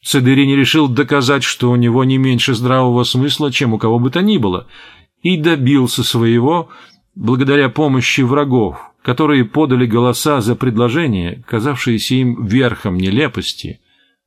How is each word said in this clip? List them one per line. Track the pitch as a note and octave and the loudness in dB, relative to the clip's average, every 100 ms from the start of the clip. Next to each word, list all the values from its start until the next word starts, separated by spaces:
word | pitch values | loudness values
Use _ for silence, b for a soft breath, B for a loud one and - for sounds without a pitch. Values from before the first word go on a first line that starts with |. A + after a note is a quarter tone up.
Содерини | - C#3+ B2+ C3+ C#3 | 0 0 4 4 2
решил | C#3 C3+ D#3+ D3 | 2 2 2 0
доказать, | A#2+ D3 D3 B2+ C#3 | 0 0 0 2 0
что | B2 - B2 | -2 -2 0
у | B2 | 2
него | A#2+ A#2+ | 2 2
не | C3 C3 | 0 2
меньше | C3 B2 - | 0 0 0
здравого | A#2 B2 C3 B2+ A#2+ | -2 0 0 2 0
смысла, | A#2+ B2+ C#3 - D3 | 0 0 -2 -2 -2
чем | B2+ C3 | 0 -2
у | A2 | 0
кого | A2 A#2 | 0 0
бы | B2+ | 0
то | E3 | 0
ни | G3+ G3+ | 2 2
было, | G#2 F2+ - B B B B _ | 0 -4 -8 B B B B _
и | E3+ F3+ | -2 0
добился | D#3 E3 B2+ C#3+ B2 - | 0 0 2 2 2 -2
своего | A#2 A#2+ A#2 A#2 B2+ E3+ - B B B _ | -2 0 2 2 2 0 -4 B B B _
благодаря | - G#2+ B2+ C3+ C#3+ C3+ | -8 -2 0 2 2 2
помощи | C#3 D3+ C3 A2+ - | 0 0 0 0 0
врагов, | B2 C#3+ C#3+ B2 G2+ - - _ | 0 0 0 0 0 -6 -20 _
которые | - B2+ D#3 C#3+ | -6 0 2 2
подали | A2+ D3+ D3+ B2+ B2 | 2 0 0 2 2
голоса | A2+ B2 A#2 D#3 C#3+ | 2 2 0 -2 0
за | G#2+ | 0
предложение, | A#2 B2+ A2 A#2+ C#3 D#3+ G2 F2 B2+ - | -2 -2 0 0 0 -2 -2 -4 -10 -6
казавшееся | A#2 B2 C3 C3 A2+ - | -4 -4 -4 -2 -2 0
им | B2+ B2+ A#2+ G#2+ | 0 0 -2 -2
верхом | A#2+ B2 G#2+ G#2 F2+ | 0 0 -2 -4 -2
нелепости, | F#2+ G#2 D3 G2+ F2 - D#2+ - _ _ _ _ | -2 0 -2 -4 -10 -10 -14 -16 _ _ _ _